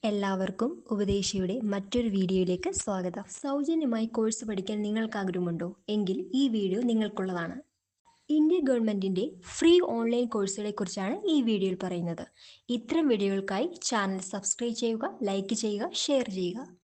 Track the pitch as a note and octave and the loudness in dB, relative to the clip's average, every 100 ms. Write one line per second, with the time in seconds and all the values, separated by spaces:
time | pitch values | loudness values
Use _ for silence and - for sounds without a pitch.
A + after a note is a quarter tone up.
0 | A3 G#3 G3 F#3+ F#3+ F#3+ A#3+ F4 - G#3 | 0 0 0 0 -2 -2 -4 -4 -6 -2
1 | G3+ G3+ F#3+ G3 F3+ A3+ G#3+ G3+ G3 A#3+ | 2 0 0 -2 -2 -2 -2 -2 -2 -2
2 | A#3 G3 F#3 F#3+ F3+ F3+ D#4 F#4 - F#3+ | 0 2 2 2 2 0 -2 -4 -4 -2
3 | F3+ F3 G3+ - C#4+ C#4 D4 E4 D4 A3+ | -4 -6 -12 -8 -4 -2 0 2 2 0
4 | A3+ A3+ A3 A3 A3 G3+ F#3+ G#3+ G#3 G#3+ | 0 0 0 0 -4 -4 -4 -4 -2 -2
5 | A3 A3 F#3+ F3+ F3 E3+ F3 - - G#3+ | -2 -2 -2 -2 -2 -2 -6 -8 -2 0
6 | F#3+ G#3+ F#4 C4 C#4 A3 G3 F#3+ B3 A3 | 0 -2 0 2 4 2 2 2 2 2
7 | G#3+ G#3 F#3+ F3 E3+ G3+ - _ _ _ | 0 -2 -2 -2 -4 -8 -14 _ _ _
8 | _ _ _ D4+ D#4 F4+ C4+ B3 A3 G3+ | _ _ _ 4 6 4 4 4 2 2
9 | G3 F#3 B3 - - - E4 F4 F4+ A#3 | 0 0 -2 -6 -14 2 8 8 6 0
10 | A#3 A#3+ A#3+ A3 G3 G3 G#3 G#3 F#3+ - | 2 2 0 0 -2 -2 -6 -4 -4 -4
11 | G3 F4 G#4 D4+ A3+ G#3+ F#3+ F#3 F#3 F3+ | -4 -2 2 2 4 2 2 0 -4 -2
12 | E3+ E3 - _ - - _ A#3+ - E4 | -4 -6 -10 _ -20 -20 _ -4 0 2
13 | D4+ A3 G3 G3 G3 G3 D#4+ F4 - A#3 | 4 4 2 0 -2 -2 -2 -4 -2 0
14 | G3 F#3+ F#3 G3+ - - A#3+ A#3 A#3 A3+ | 0 -2 -4 -6 -4 -2 -2 -2 -2 -2
15 | - - G3+ G3 G3 A3 A3 G3+ C#4 - | -4 -4 -2 -2 -2 -2 -2 -2 -4 -4
16 | - C#4 A#3 F#3+ F3+ G#3 D4+ - | 0 0 0 -4 -4 -4 -12 -16